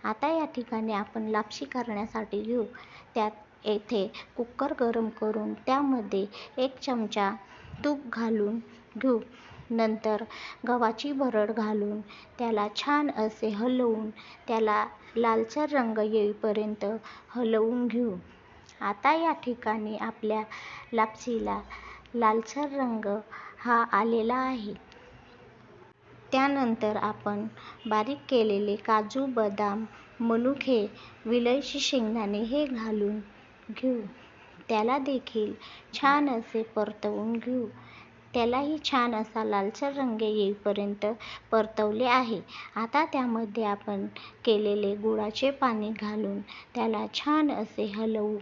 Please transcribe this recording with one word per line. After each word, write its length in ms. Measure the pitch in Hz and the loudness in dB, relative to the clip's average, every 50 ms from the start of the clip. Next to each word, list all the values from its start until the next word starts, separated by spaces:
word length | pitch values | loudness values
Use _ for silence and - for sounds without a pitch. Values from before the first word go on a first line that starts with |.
| - | -4
आता 240 | 214 214 214 - 294 | -4 -4 0 0 2
या 160 | 330 330 311 | 2 2 0
ठिकाणी 480 | 285 - - 240 - - 220 220 220 214 | -2 -4 -8 -6 -4 -4 -4 -2 -2 -2
आपण 340 | 196 214 - - 226 220 214 | -2 -4 -4 -6 -6 -4 0
लापशी 360 | 214 214 220 220 - - 285 269 | 0 0 -2 -2 -6 -10 -10 -6
करण्यासाठी 720 | - 254 240 240 220 202 208 220 - 220 214 202 - 202 | -4 -6 -4 -4 -4 -4 -6 -4 -4 -6 -6 -4 -4 -4
घेऊ. 220 | 214 220 240 247 220 226 - - - - - - - - - | -2 0 0 0 0 -2 -6 -14 -18 -20 -20 -20 -20 -8 -2
त्यात 160 | 233 214 214 214 - - - - - - | -2 -2 -2 -2 -6 -20 -20 -20 -8 -2
येथे 420 | 214 214 208 208 - 247 208 190 214 - - - - - - | 0 0 0 -2 -2 0 0 0 -2 -4 -12 -18 -16 -6 -6
कुकर 360 | 240 233 - - 269 285 311 - | -6 -6 -4 -4 -4 -4 0 0
गरम 280 | 254 233 233 233 226 220 | 0 2 2 0 0 -2
करून 420 | 226 - - 214 214 226 214 214 214 214 - | -2 -2 -2 -2 -2 -2 -2 -4 -6 -6 -2
त्यामध्ये 600 | - 254 269 285 277 269 247 214 202 202 196 190 202 - - - - - - | 0 0 2 4 2 2 0 0 0 -2 -2 -2 -2 -6 -14 -16 -12 -4 -2
एक 220 | 254 262 262 - | -2 -2 -2 -6
चमचा 500 | - - 254 240 220 208 - 214 202 196 214 226 - - - - - - - - - | -4 -2 -2 0 -2 -2 0 0 0 0 0 -4 -10 -18 -20 -20 -18 -16 -14 -4 -2
तूप 160 | 294 294 277 285 240 - | 0 0 0 -4 -8 -4
घालून 460 | 226 226 226 226 214 208 202 220 233 226 - - - - - - | -2 0 0 2 2 2 2 0 -4 -6 -8 -18 -20 -20 -16 -12
घेऊ. 240 | 214 - 269 247 220 220 - - - - - - - - - | -2 2 2 2 2 0 -4 -16 -20 -20 -20 -20 -20 -8 -4
नंतर 540 | 240 226 226 220 220 214 - 220 214 208 226 220 - - - - - - - 254 | 0 2 2 2 2 0 0 0 0 0 -2 -6 -12 -14 -14 -14 -14 -10 0 0
गव्हाची 440 | 240 247 233 220 226 226 - 285 285 | 2 4 4 2 2 0 -4 -4 0
भरड 380 | 269 277 254 220 214 208 214 | 0 0 2 4 2 2 2
घालून 480 | 226 233 220 214 214 214 202 208 208 214 208 - - - - - - - | 2 0 0 0 0 0 0 0 -2 -4 -8 -10 -16 -20 -20 -20 -8 -4
त्याला 280 | 247 233 226 208 202 208 208 | -2 0 2 2 0 0 -2
छान 340 | - - - 285 294 294 285 - - | -4 0 2 2 4 4 2 2 0
असे 320 | 220 220 214 - - 220 | 0 0 0 -2 -2 -2
हलवून 580 | 208 202 226 254 254 254 247 240 220 214 220 214 214 - - - - - - - | 0 0 0 2 2 2 4 2 2 0 -2 -6 -8 -10 -16 -20 -20 -20 -6 -2
त्याला 360 | 233 226 226 214 208 214 214 226 - - - - - | 0 2 4 4 4 2 2 -2 -6 -16 -20 -6 0
लालसर 540 | 226 233 226 226 226 226 226 - 294 302 302 | 2 4 4 4 4 2 0 0 -2 0 2
रंग 260 | 294 285 247 226 220 220 214 | 2 2 2 2 2 2 0
येईपर्यंत 840 | 214 214 220 208 208 208 - - 226 208 214 214 214 214 208 - 202 220 220 - - - - - - | 2 4 4 4 4 0 0 0 0 2 2 0 -2 -2 -2 -2 -2 -2 -4 -6 -12 -18 -20 -20 -10
हलवून 560 | - 233 254 226 220 220 214 226 240 247 247 240 | -4 -2 0 2 4 4 4 4 2 2 0 0
घेऊ. 240 | 208 233 247 233 190 - - - - - - - - - - - - - | 2 2 0 0 -2 -4 -8 -14 -20 -20 -20 -20 -20 -20 -20 -20 -16 -6
आता 320 | - 202 202 202 - 269 302 | -4 -4 -4 2 4 4 4
या 160 | 330 330 330 302 285 - | 6 4 2 2 0 -2
ठिकाणी 520 | 254 240 240 - 226 214 220 214 214 220 208 | -6 -6 -2 -2 -2 -2 0 -2 -4 -4 -4
आपल्या 440 | 208 226 220 - - 214 214 214 214 214 - - - - - - - - - | -6 -6 -6 -4 -2 0 0 0 -2 -6 -10 -14 -14 -14 -14 -16 -14 -4 2
लापशीला 680 | 226 220 220 220 - - - 240 226 208 208 202 202 202 - - - - - - - - - - | 2 2 2 0 -10 -6 -4 -2 -2 0 -2 -2 -4 -4 -10 -16 -16 -16 -16 -18 -18 -20 -8 -2
लालसर 520 | 240 233 220 220 226 226 - - 277 294 294 | 4 4 6 4 4 0 -2 -4 -4 -4 -4
रंग 340 | 277 277 269 247 226 220 214 202 202 220 208 - - - - - - - | -2 -2 -2 -2 -2 -2 -2 -2 -2 -4 -4 -10 -16 -16 -16 -16 -16 -8
हा 240 | - 240 240 233 233 233 - | 0 2 4 4 4 4 2
आलेला 420 | 196 214 233 226 233 214 226 240 254 | 2 2 4 2 2 2 2 2 2
आहे. 360 | 262 262 262 247 208 202 202 - - - - - - - - - - - - - - - - - - - - - - - - _ - - - - - - | 0 0 -2 -2 -4 -6 -8 -10 -14 -20 -20 -20 -20 -20 -20 -20 -20 -20 -20 -20 -20 -20 -20 -20 -20 -20 -20 -20 -20 -20 -20 _ -20 -20 -20 -20 -10 -2
त्यानंतर 640 | - 262 262 277 285 277 269 240 226 220 - 214 214 202 | 2 2 4 4 2 2 2 2 2 2 0 0 0 0
आपण 480 | - 208 214 214 - 208 208 202 214 220 - - - - - - - | -2 -2 -4 -2 -4 -4 -4 -2 -4 -6 -10 -12 -20 -20 -20 -12 -4
बारीक 320 | 226 214 214 214 226 285 285 - - | 0 0 2 2 0 -2 -6 -4 2
केलेले 460 | 269 247 220 220 202 196 208 208 202 202 | 4 4 6 6 4 2 2 0 0 -2
काजू, 480 | - - 220 214 214 208 - 262 269 277 | 2 2 2 2 2 0 -2 -2 -2 0
बदाम, 560 | 254 233 220 208 202 202 208 202 202 214 220 208 - - - - - - | 2 2 2 2 2 0 0 0 0 -2 -4 -6 -10 -18 -20 -20 -8 -2
मनुके, 640 | 233 233 226 226 240 254 277 269 - - 262 226 202 208 - - - - - - - | 0 2 2 4 4 2 0 0 0 2 2 2 2 0 -4 -10 -20 -20 -20 -12 -2
विलायची, 540 | 226 233 240 233 240 247 277 277 - - 285 | 2 2 4 4 4 2 2 0 -2 -4 -2
शेंगदाणे 600 | 285 - - 262 226 214 220 233 220 202 202 208 226 | -2 0 2 2 2 2 0 0 0 0 0 -2 -2
हे 220 | 226 247 294 302 277 | 0 0 0 0 0
घालून 520 | 262 226 220 220 214 214 208 202 208 214 208 - - - - - - - - - | -2 -4 -4 -2 0 0 0 0 0 -2 -6 -10 -18 -20 -20 -20 -20 -20 -14 -14
घेऊ. 280 | 220 - - 262 254 233 208 190 - - - - - - - - - - - - | -12 -4 -2 0 0 0 -4 -8 -12 -16 -20 -20 -20 -20 -20 -20 -20 -20 -6 -2
त्याला 280 | 226 214 214 233 254 285 | 0 2 2 2 2 0
देखील 540 | 269 277 277 247 - - - 226 214 208 - - - - - - - - - | 0 0 -2 -2 -4 -4 -2 -2 -2 -2 -4 -8 -12 -18 -20 -20 -20 -14 -10
छान 360 | - - 269 277 294 294 285 | 0 2 4 4 4 4 2
असे 320 | 262 226 226 - - 226 226 220 - | 0 0 -4 -2 -4 -4 -4 -2 0
परतवून 580 | 226 208 208 214 - - 208 208 208 208 220 233 | -2 -2 -2 -2 -4 -4 -4 -2 -2 -2 -2 -2
घेऊ. 300 | 233 226 240 254 254 240 208 - - - - - - - - - - - - - | -2 -2 -2 -2 -2 -2 -4 -8 -12 -20 -20 -20 -20 -20 -20 -20 -20 -20 -4 0
त्यालाही 440 | 247 233 226 240 254 285 285 311 302 302 | 2 2 2 2 0 0 0 -2 -2 -2
छान 300 | - - 262 240 240 233 | 0 2 2 2 2 2
असा 280 | 214 220 214 - 233 220 | 0 -2 -2 -4 -4 -2
लालसर 480 | 214 214 202 196 196 233 - - 277 277 | 0 2 2 0 0 -2 -2 -4 -2 -2
रंग 280 | 285 277 254 226 220 | 0 -2 -2 0 0
येईपर्यंत 840 | 226 214 214 214 202 196 208 202 - 214 202 202 202 202 202 202 - 208 226 226 - - - - - - | 0 0 2 2 2 2 0 0 0 -2 0 0 0 -2 -2 -2 -2 -2 -2 -4 -8 -14 -14 -14 -6 2
परतवले 540 | - 220 214 214 220 - 214 214 208 220 254 254 | 2 2 2 2 0 0 0 2 2 2 4 4
आहे. 320 | 240 254 262 226 226 180 170 - - - - - - | 4 4 4 2 -2 -4 -6 -10 -14 -16 -16 -10 -6
आता 280 | 208 220 226 - 285 311 | -6 -6 0 2 2 2
त्यामध्ये 580 | 320 - 277 254 247 233 226 226 214 202 233 220 | 2 0 -2 0 0 0 -2 -2 -4 -2 -2 0
आपण 400 | 208 202 202 - - 208 196 196 208 - - - - - - - | 0 0 -2 -2 -6 -4 -4 -4 -6 -8 -12 -18 -18 -20 -2 2
केलेले 480 | - 220 208 214 208 202 208 208 196 202 | 4 4 4 4 2 2 2 2 0 0
गुळाचे 560 | 208 208 220 220 214 214 214 220 - - 269 277 | 0 0 0 0 2 0 -2 -2 0 0 0 2
पाणी 360 | 269 277 254 226 220 208 208 | 2 2 2 2 2 -2 -2
घालून 480 | 220 208 214 208 214 214 214 196 196 202 202 - - - - - - | -4 -4 -4 -4 -2 -2 -2 -2 -2 -4 -6 -10 -14 -18 -18 -10 -4
त्याला 300 | 247 226 226 220 208 220 214 - | -2 0 0 0 0 -2 -4 -6
छान 360 | - - 285 302 311 311 294 | -4 0 2 4 4 4 4
असे 340 | 269 - 220 214 - - 208 214 | 2 0 -4 -6 -4 -4 -4 -2
हलवू. 440 | 196 208 220 226 220 214 208 214 214 208 | -2 -2 -2 0 0 0 0 -2 -2 -4